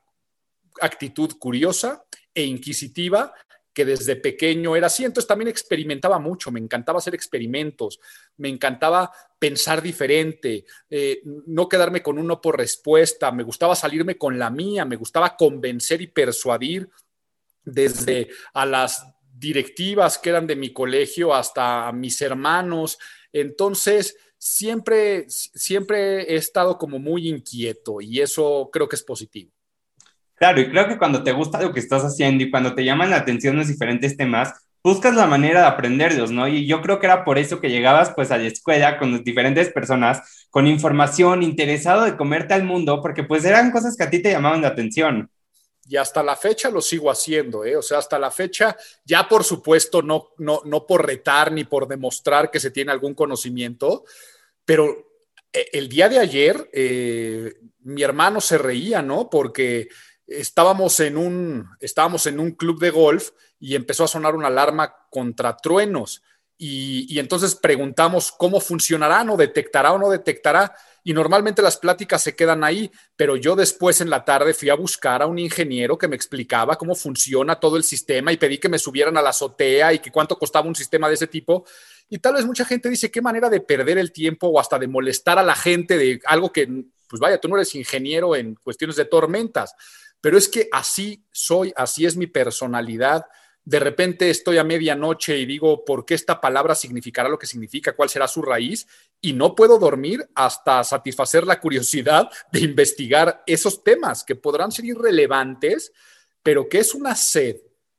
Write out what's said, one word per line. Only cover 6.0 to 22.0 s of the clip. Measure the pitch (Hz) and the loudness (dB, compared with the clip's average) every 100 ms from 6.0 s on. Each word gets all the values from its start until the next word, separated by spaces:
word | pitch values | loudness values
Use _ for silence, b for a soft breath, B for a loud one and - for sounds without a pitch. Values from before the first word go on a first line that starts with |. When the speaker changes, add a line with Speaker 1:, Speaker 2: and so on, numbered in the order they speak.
| 185 180 | -2 -2
Speaker 1:
mucho, | 151 180 - | -2 -8 -10
me | 120 | -10
encantaba | 113 120 120 175 | -8 -6 -4 -4
hacer | 175 170 | -4 -8
experimentos, | - 131 117 131 151 143 107 - b b b - | -8 -8 -6 -6 -8 -8 -10 -10 b b b -12
me | 139 | -10
encantaba | 131 139 123 156 180 180 b b _ | -4 -4 0 0 2 0 b b _
pensar | 151 143 - 160 | -4 -2 -2 -2
diferente, | 165 160 135 151 160 156 127 107 b b _ | -4 -4 0 0 0 -6 -6 -8 b b _
eh, | 151 139 135 147 147 151 | -6 -4 -6 -10 -18 -6
no | 160 180 | -4 0
quedarme | 185 175 175 | 2 2 0
con | 147 143 | -4 -4
un | 165 | -4
no | 165 | -4
por | 165 143 | -2 -2
respuesta, | 117 - - 156 160 - 139 | -4 -6 2 4 4 2 -4
me | 123 | -4
gustaba | 117 - 170 175 | -8 -2 0 0
salirme | 151 156 170 180 | -2 -4 -4 -4
con | 143 127 | -6 -4
la | 120 | -4
mía, | 127 190 202 143 | -6 -6 -4 -6
me | 113 | -8
gustaba | 117 165 175 - | -6 -2 -2 2
convencer | 156 135 127 120 - 165 | 0 0 -6 -6 -4 -4
y | 175 | -2
persuadir | - 127 113 131 117 127 180 185 b _ _ _ _ _ _ | -2 -2 -2 -2 -2 -4 -8 -10 b _ _ _ _ _ _
desde | - 131 135 120 123 127 113 B B | -8 0 0 0 -2 -4 -6 B B
a | 139 139 | -4 -2
las | 131 127 - - _ _ | 0 -2 -4 -12 _ _
directivas | 127 147 139 - - 185 202 175 - | -12 -4 -4 -4 -6 -4 2 2 0
que | 175 | 0
eran | 170 165 | 0 0
de | 143 | -4
mi | 135 | -6
colegio | 127 127 135 135 - 170 | -6 -2 0 -2 0 0
hasta | 135 117 - 123 120 117 | 2 0 -2 -2 -2 -4
a | |
mis | 120 | -8